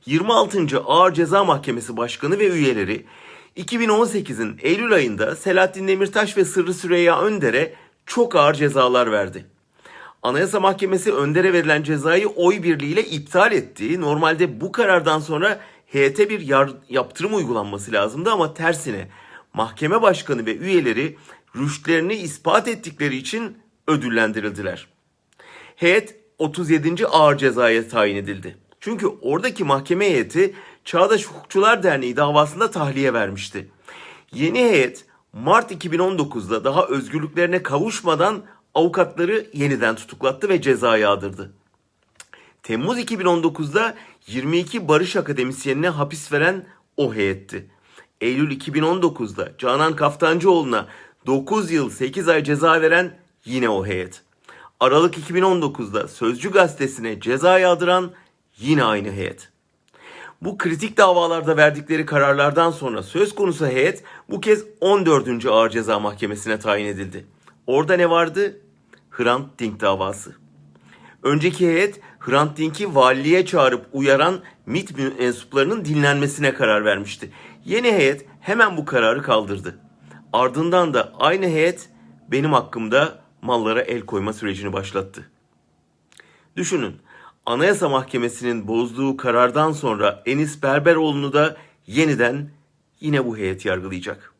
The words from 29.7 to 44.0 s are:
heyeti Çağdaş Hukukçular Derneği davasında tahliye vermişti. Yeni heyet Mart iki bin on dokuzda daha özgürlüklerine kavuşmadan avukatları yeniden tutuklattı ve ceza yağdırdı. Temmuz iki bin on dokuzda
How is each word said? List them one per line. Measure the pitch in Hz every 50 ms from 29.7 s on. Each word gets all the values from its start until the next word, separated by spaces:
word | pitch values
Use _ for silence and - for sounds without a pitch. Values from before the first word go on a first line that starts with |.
| 139 135 139 - 175 180 208
heyeti | 202 165 131 107 98 - 160 190 196 196 - - - - _ _
Çağdaş | - - 165 180 202 220 208 -
Hukukçular | - - - - - - 190 202 220 233 220 175
Derneği | 180 151 139 131 123 120
davasında | 127 147 143 147 147 151 147 147 180 214 143
tahliye | - 180 151 143 131 135 139 131 117
vermişti. | 117 104 98 98 98 - - - 101 90 - _ _ _ - - - - - - - _ _ -
Yeni | 120 143 165 214 247
heyet | 247 240 208 151 127 123 - - - _ _ _ _ _ -
Mart | 104 120 147 196 226 233 226
iki | 196 160 - 175
bin | 156 170
on | 180 190 190
dokuzda | 170 147 - - 120 98 90 113 110 -
daha | 135 135 170 185
özgürlüklerine | - 131 139 120 107 131 160 151 147 147 160 175 170 180 180 180
kavuşmadan | - 147 143 180 226 - - - 175 160 156 170 202 214 196 - - - _ _ _ _
avukatları | 143 165 175 175 190 175 - - 147 170 175 214 220 208 - -
yeniden | 147 143 143 139 117 120 110 113
tutuklattı | 110 - - - - - 131 135 131 - 202
ve | 190 175
ceza | 143 139 131 110 120 117 113
yağdırdı. | 110 107 101 101 98 95 101 95 95 98 98 - _ _ _ _ _ _ _ _ _ _ _ _ _ - _ - _ _ _ _ _ _
Temmuz | - 113 113 135 190 247 240
iki | 240 - 226 190
bin | 185
on | 180 175 170 160
dokuzda | 165 151 - 156 147 143 208 226 226 214 -